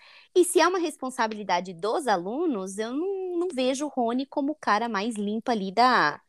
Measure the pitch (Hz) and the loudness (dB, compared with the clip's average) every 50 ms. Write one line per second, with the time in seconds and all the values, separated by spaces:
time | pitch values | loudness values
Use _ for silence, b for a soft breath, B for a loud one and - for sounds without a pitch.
0 | b b b b b b - 370 339 - - 359 311 359 381 370 330 302 - - | b b b b b b 4 4 4 6 6 4 4 4 4 0 -2 -2 -4 -6
1 | 269 262 - - 226 220 220 208 208 190 180 175 185 190 180 165 190 214 269 349 | -10 -8 -4 -2 -2 -2 -2 -6 -2 0 0 0 0 -4 -10 -4 -2 -2 -2 0
2 | 285 233 202 175 170 196 233 294 359 330 247 190 190 196 190 208 220 233 254 294 | 0 0 0 0 0 -4 -4 -2 -2 0 -2 -2 -4 -6 -6 -6 -6 -4 -4 -4
3 | 359 392 392 381 370 359 349 339 349 381 277 254 254 254 277 254 302 277 - 262 | -4 -4 -4 -6 -6 -4 -4 -2 -2 -2 -2 0 0 0 0 -2 -4 -6 -2 -2
4 | 233 226 240 254 277 - - 302 277 285 302 - - 233 208 214 233 240 220 190 | -2 0 0 -2 -4 -4 -4 -4 -2 -2 -4 -2 0 2 2 2 2 -2 -2 -2
5 | 208 247 220 208 202 202 214 226 - 269 240 208 190 190 185 233 247 254 240 196 | -4 -4 -4 -4 -4 -4 -4 -4 -2 -2 -2 -2 -2 -2 2 4 4 6 6 6
6 | 160 147 147 - _ | 4 2 2 -2 _